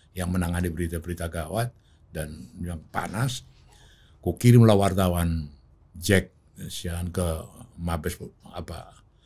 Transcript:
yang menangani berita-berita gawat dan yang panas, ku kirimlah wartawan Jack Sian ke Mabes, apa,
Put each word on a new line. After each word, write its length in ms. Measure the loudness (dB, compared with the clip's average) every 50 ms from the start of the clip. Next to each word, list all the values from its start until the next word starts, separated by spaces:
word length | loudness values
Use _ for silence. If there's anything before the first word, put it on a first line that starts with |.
| _ _
yang 160 | _ -8 -6 -2
menangani 380 | -2 -2 -2 0 -2 -2 -2 -2
berita-berita 580 | -2 -4 -4 -4 -4 -6 -8 -8 -8 -8 -8 -6
gawat 460 | -6 -8 -8 -6 -4 -4 -4 -6 -8 _ _ _ _ _ _ _
dan 220 | -10 -10 -10 -10 -12 -14 -18 -18 -14
yang 220 | -12 -10 -10 -10 -10 -12
panas, 580 | -10 -8 -8 -8 -6 -4 -4 -2 -2 -4 -6 -12 -16 -20 -20 -20 -20 -20 -20 -20 -20 -20 _ -20 -20 _
ku 180 | _ -6 -6 -2
kirimlah 400 | 4 6 8 10 10 10 10 8
wartawan 760 | 8 6 4 2 2 2 2 2 0 0 0 -2 -2 -4 -8 -14 -20 _ _ _ _ _ _ -16
Jack 380 | -6 2 4 4 4 4 0 -8 _ _ _ _ -14 -12
Sian 460 | -12 -10 -10 -8 -8 -6 -6 -6 -4
ke 160 | -4 -2 -2 -2 -2 -4 -8 -12 -18 -20 -20 -20 -14
Mabes, 380 | -8 -6 -4 -4 -2 -4 -6 -6 -6 -10 -16 -16 _ -20 -16
apa, 460 | -14 -14 -12 -12 -12 -14 -14 -18 -20 -20 _ _ _ _ _